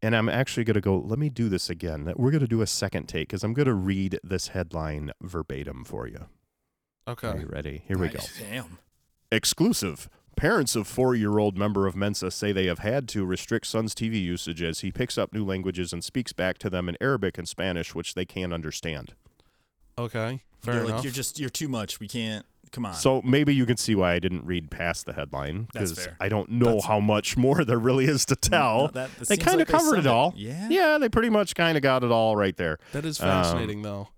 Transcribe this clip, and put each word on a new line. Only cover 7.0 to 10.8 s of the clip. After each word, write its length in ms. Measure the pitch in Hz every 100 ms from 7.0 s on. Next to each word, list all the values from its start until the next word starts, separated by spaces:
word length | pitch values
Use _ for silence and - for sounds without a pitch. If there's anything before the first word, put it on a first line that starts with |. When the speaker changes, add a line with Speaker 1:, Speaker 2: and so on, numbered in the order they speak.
| -
Speaker 2:
Okay. 180 | 123 117
Speaker 1:
Are 140 | 95
you 60 | 76
ready? 360 | 69 73 73 -
Here 100 | 95
we 80 | 85
go. 100 | - - -
Speaker 3:
I 140 | 101
am. 240 | 117 90 90 _ _ _ _ _
Speaker 1:
Exclusive. 760 | 110 - - 185 233 98 73 - _ _ -
Parents 380 | 151 220 135
of 140 | 120